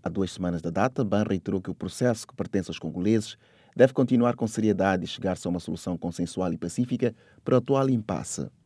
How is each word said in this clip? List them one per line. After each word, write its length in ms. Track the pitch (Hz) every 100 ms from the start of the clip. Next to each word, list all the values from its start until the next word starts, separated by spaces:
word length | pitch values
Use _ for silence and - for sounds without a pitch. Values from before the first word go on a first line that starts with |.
Há 60 | 87
duas 240 | 87 92
semanas 300 | - 98 87
da 80 | 85
data, 340 | 85 123 -
Ban 220 | 110 101 104
reiterou 320 | 95 - 95
que 100 | 92
o 60 | 87
processo 500 | 92 - 123 113 -
que 80 |
pertence 360 | - 95 101 87
aos 100 | 82
congoleses 560 | 82 80 95 110 104 - _ _ _ -
deve 160 | 127
continuar 420 | 127 127 123 120
com 140 | 120 113
seriedade 560 | - 107 95 95 95
e 40 | -
chegar-se 380 | - 95 90 87
a 40 |
uma 100 | 90
solução 380 | - 82 - 85
consensual 560 | 85 85 90 - 92
e 40 | 82
pacífica 560 | 85 - 123 123 123 - - -
para 120 | - 127
o 20 |
atual 320 | 123 135 135
impasse. 580 | 120 110 87 - - 64 _